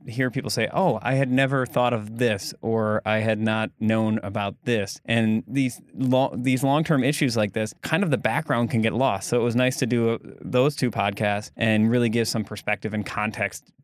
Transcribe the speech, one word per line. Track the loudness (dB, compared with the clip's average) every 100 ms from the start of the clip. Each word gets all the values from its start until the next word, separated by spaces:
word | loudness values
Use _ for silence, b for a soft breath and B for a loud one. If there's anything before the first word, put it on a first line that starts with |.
| -10
hear | -2 -2
people | -2 -4
say, | -2 -2
"Oh, | 0 0 0
I | 0 0
had | 2
never | 2 2 0 0
thought | 2 2
of | 0 -4 0
this," | 0 0 -4 -8
or, | -2 0 0 0 0
"I | 0
had | 2 0
not | 0 0 -2 -2
known | 0 2 2 0
about | -4 -4 -4 -6
this." | -2 -2 -2 -8 -2
And | 2 2 0 -2
these | -2 -2 -4 -14
lo-, | -4 2 2 2 0
these | 0 2
long-term | 2 2 2 2
issues | 2 0 0 0
like | -2
this, | -2 -6 -6
kind | -4 -2
of | 0
the | 0
background | 0 -2 -2 0 0
can | 2
get | 0
lost. | 2 0 0 -2
So | 0
it |
was | 2 2
nice | 0 0
to | 0
do, | 2 2
uh, | 0 -6 -14
those | -2 2 2 2
two | -2
podcasts | 0 -2 0 0 -2 -4 -2
and | 2 4 4
really | 4 2
give | 0 0
some | -2 -4
perspective | -8 -4 -4 -4
and | -4 -4
context | -4 -4 -2 -6 -6 _ _